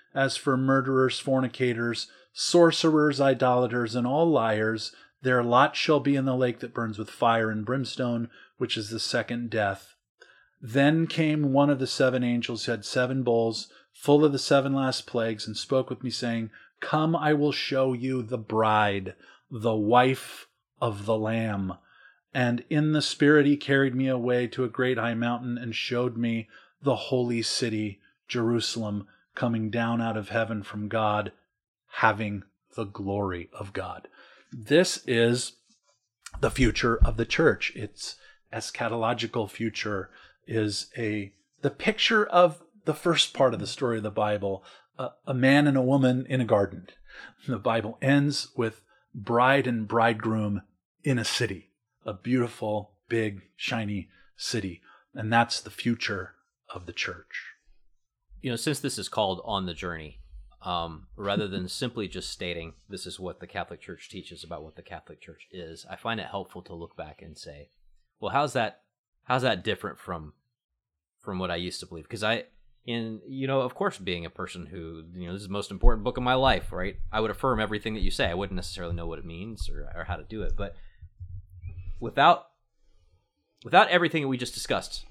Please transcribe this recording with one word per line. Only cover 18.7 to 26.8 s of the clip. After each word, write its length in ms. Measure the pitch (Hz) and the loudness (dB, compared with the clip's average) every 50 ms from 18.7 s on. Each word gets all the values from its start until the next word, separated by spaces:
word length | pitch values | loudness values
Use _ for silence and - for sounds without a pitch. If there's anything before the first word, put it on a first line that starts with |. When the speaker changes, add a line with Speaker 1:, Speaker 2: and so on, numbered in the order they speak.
| 107 107 107 104 101 98 95 95 - - - - - _ _ _ | 4 4 4 4 2 -2 -4 -8 -12 -14 -20 -20 -20 _ _ _
Speaker 1:
the 260 | 143 113 104 117 110 | -10 -2 0 0 0
wife 720 | 110 104 104 117 123 127 131 131 - - - - - - - _ _ _ _ _ _ | 2 2 6 6 8 8 6 4 0 -4 -12 -16 -16 -18 -20 _ _ _ _ _ _
of 280 | 123 117 104 101 101 104 | -4 -4 -4 -4 0 0
the 100 | 110 110 | 0 0
Lamb." 560 | 107 107 113 113 113 110 101 98 95 95 95 - _ _ _ _ - - _ _ _ _ _ | 2 0 0 0 -2 -2 -2 -2 -4 -6 -6 -10 _ _ _ _ -20 -20 _ _ _ _ _
And 320 | 135 123 120 120 117 - - | 0 0 0 0 -2 -4 -2
in 220 | 165 151 151 151 | 0 2 2 4
the 100 | 151 151 | 2 2
Spirit 440 | 143 - - - 147 143 151 151 139 | 0 -2 0 4 6 8 8 8 8
he 100 | 143 147 | 6 4
carried 400 | 143 - - 139 135 135 135 120 | 2 2 2 4 4 4 2 2
me 140 | 127 135 131 | 0 0 0
away 360 | 131 123 120 123 123 123 123 117 | 0 0 0 2 2 2 0 0
to 180 | - - 127 | -2 -2 -4
a 40 | 117 | -2
great 280 | 107 - 127 127 127 113 | 0 0 0 0 0 0
high 160 | 113 120 117 | 0 -2 -2
mountain 440 | 113 117 120 120 120 127 123 120 117 | -2 -2 -2 -2 -4 -4 -6 -6 -6
and 160 | 120 113 110 | -6 -8 -8
showed 440 | - - - 123 120 123 127 110 113 | -6 -6 -2 -2 0 0 0 0 -2
me 320 | 120 117 113 113 110 - - - - _ _ _ | -2 -2 -2 -2 -4 -8 -14 -20 -20 _ _ _